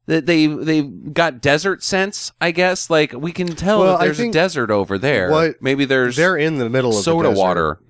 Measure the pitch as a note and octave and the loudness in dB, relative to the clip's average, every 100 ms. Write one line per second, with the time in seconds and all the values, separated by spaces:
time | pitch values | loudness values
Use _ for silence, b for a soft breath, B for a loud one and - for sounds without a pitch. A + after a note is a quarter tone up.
0 | - D#3+ D#3 E3 D3+ D3 D#3 D#3 C#3+ F#2 | -2 -2 2 4 2 0 -2 0 -2 -8
1 | - D3 E3 B2 C#3 D3+ F#3+ E3+ - F#3+ | -6 -2 -2 0 0 2 0 -4 -2 -2
2 | G3 - - - E3+ E3+ F3+ F#3 - D#3+ | -2 -4 -12 -4 -2 0 0 0 0 0
3 | D3+ B2 D#3+ F3 F3+ D3+ E3+ G#3+ F#3+ F3 | 0 -2 -8 -4 -6 -4 0 2 4 4
4 | F3+ - A#3+ D#3+ F#3 D3+ A2 G#2 F#2+ G2 | 2 0 0 0 0 0 0 0 0 -2
5 | C3 B2 F2+ D#3 E3 - C3+ C#3 C3+ C3+ | 0 0 2 2 0 -2 -2 0 0 2
6 | B2 B2 F3 F3 D#3 D3+ A#2 B2+ B2+ G#2+ | 0 0 0 0 -2 -2 -2 0 0 0
7 | G2 E3 D#3 G2 F#2 F2 D#2+ D2+ _ | 0 0 2 2 2 2 -2 -4 _